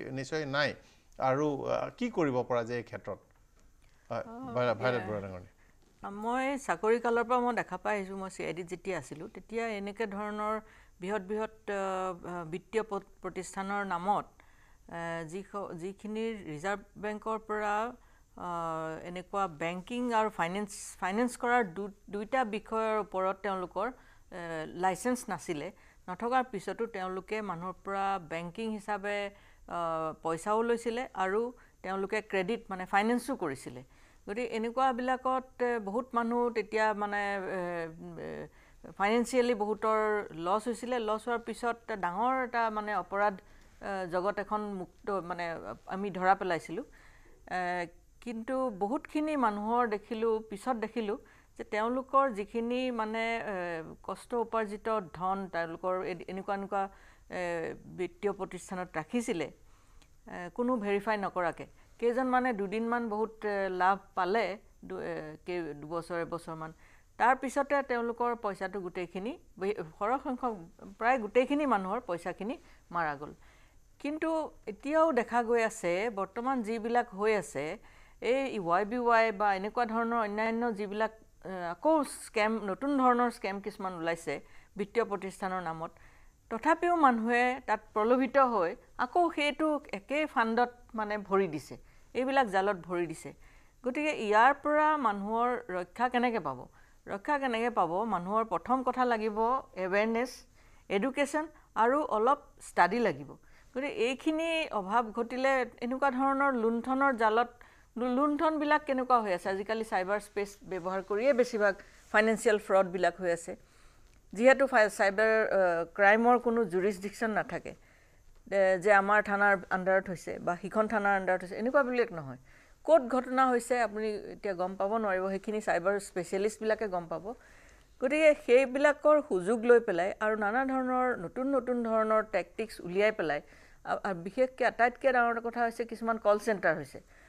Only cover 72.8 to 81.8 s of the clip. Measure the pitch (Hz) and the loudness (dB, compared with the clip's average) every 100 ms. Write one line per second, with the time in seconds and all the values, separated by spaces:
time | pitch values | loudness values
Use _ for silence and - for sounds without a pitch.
72.8 | - 170 160 143 143 - - - - - | -8 -4 -2 -4 -10 -16 -20 -20 -20 -20
73.8 | _ - 277 311 320 320 294 - - 202 | _ -10 -6 -4 -2 -2 -4 -10 -14 -10
74.8 | 277 311 320 247 226 233 226 233 220 - | 0 4 4 4 2 0 2 2 2 0
75.8 | 180 175 233 196 190 - 247 269 208 226 | -2 0 -2 -2 -6 -4 -2 -2 -2 -4
76.8 | 220 240 233 190 214 214 - 135 151 208 | 0 0 0 0 2 2 0 -6 -6 -8
77.8 | - - - - 214 262 269 220 170 175 | -14 -20 -20 -6 0 2 0 -2 2 2
78.8 | 208 247 240 226 226 202 208 190 202 226 | 2 0 4 6 4 4 2 2 -2 -2
79.8 | 233 226 226 233 208 208 226 226 240 202 | 0 0 0 0 -2 0 0 0 -2 -2
80.8 | 208 208 220 220 - - 170 190 175 175 | -4 -2 -2 -4 -20 -18 -12 -8 -8 0